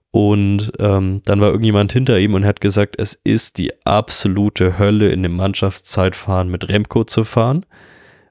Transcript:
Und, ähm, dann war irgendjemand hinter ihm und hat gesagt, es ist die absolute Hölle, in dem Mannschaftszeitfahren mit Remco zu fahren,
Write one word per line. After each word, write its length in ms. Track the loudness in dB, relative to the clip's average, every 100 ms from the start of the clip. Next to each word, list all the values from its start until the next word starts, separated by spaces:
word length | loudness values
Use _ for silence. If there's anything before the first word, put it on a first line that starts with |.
| _
Und, 600 | 2 2 2 2 0 -2 -2
ähm, 420 | 0 0 0 -4 0
dann 140 | 2
war 80 | 2
irgendjemand 420 | 2 2 2 2
hinter 260 | 0 2 2
ihm 140 | 2
und 140 | 2 0
hat 160 | 0
gesagt, 360 | 0 0 -2 -4
es 140 | -8 -4
ist 360 | 0 0 -2 -4
die 140 | -6 -4
absolute 920 | 0 0 0 -2 0 0 0 0 0 2
Hölle, 320 | 2 2 2
in 120 | 0
dem 140 | -2 -2
Mannschaftszeitfahren 1120 | -4 -2 -4 -4 -6 -2 -2 -2 -2 -2 -2
mit 220 | -4 -2
Remco 340 | -2 0 -2
zu 200 | 0 -2
fahren, 420 | 0 0 0 0 -6 -18 -20 -20 -20 _ _